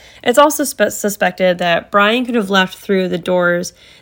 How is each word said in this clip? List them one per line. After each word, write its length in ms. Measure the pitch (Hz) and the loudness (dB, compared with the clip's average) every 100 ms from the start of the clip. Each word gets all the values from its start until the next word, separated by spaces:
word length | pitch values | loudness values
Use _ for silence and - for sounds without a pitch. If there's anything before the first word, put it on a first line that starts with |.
| - - | -20 -6
it's 160 | - 247 | 0 4
also 240 | 294 294 | 4 2
spe-, 280 | 285 - 208 | -4 -2 -2
suspected 680 | - 208 196 185 180 185 175 | -2 -6 -2 -4 0 0 0
that 320 | 175 170 - | 0 -2 0
Brian 340 | 202 202 240 | 2 2 0
could 120 | 247 240 | -2 -2
have 140 | 190 | 0
left 280 | 196 185 - | 0 0 -4
through 300 | - 190 185 | -4 -2 -2
the 100 | 175 | -4
doors 540 | 165 180 175 175 175 - - - | -2 0 0 0 -4 -12 -20 -20